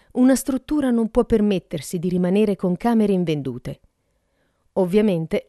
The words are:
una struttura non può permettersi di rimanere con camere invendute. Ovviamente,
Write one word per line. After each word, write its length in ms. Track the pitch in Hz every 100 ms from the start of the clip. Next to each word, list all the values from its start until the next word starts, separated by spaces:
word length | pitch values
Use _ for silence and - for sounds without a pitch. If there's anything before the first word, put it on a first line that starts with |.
| _
una 200 | - 254
struttura 560 | 254 - 262 - 302 269
non 200 | 233 220
può 140 | -
permettersi 760 | 226 226 208 190 - 165 - 180
di 80 | 180
rimanere 480 | 180 180 196 214 190
con 200 | 185 175
camere 360 | 233 233 208
invendute. 680 | 190 170 151 135 123 - 139 _ _ _ _ _ _ _ _ _
Ovviamente, 720 | - 185 202 214 175 160 -